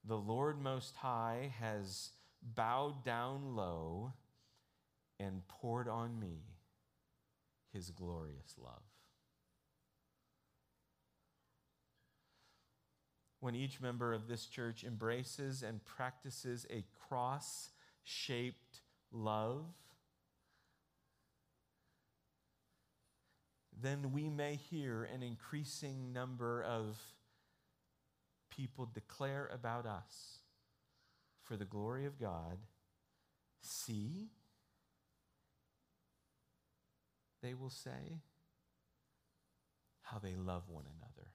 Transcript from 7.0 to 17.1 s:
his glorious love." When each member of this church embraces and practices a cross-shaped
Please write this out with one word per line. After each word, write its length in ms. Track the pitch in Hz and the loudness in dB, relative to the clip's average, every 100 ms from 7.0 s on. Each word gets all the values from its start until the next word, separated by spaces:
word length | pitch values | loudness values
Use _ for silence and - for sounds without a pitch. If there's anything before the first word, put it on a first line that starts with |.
| _ _ _ _ _ _ _ | _ _ _ _ _ _ _
his 180 | 101 90 | -8 -6
glorious 680 | 85 87 85 78 67 - - | -4 -4 -2 -4 -8 -14 -14
love." 280 | 62 58 - - - _ _ _ _ _ _ _ _ _ _ _ _ _ _ _ _ _ _ _ _ _ _ _ _ _ _ _ _ _ _ _ _ _ - - _ _ _ _ _ _ _ _ | -12 -14 -18 -20 -20 _ _ _ _ _ _ _ _ _ _ _ _ _ _ _ _ _ _ _ _ _ _ _ _ _ _ _ _ _ _ _ _ _ -20 -20 _ _ _ _ _ _ _ _
When 140 | 127 | 0
each 260 | 117 135 135 | 2 0 0
member 340 | 127 120 120 | 0 4 4
of 140 | 113 113 | 4 2
this 180 | 117 - | -2 -2
church 360 | - 117 113 | -2 -2 -2
embraces 800 | 123 107 113 123 131 - 139 131 | -4 2 4 4 0 -2 0 0
and 220 | 113 110 | -2 -4
practices 840 | - - 127 - 135 - 127 123 - | -6 0 0 0 -8 -4 -2 -2 -2
a 120 | 113 95 - | -4 -4 -12
cross-shaped 1700 | - | -2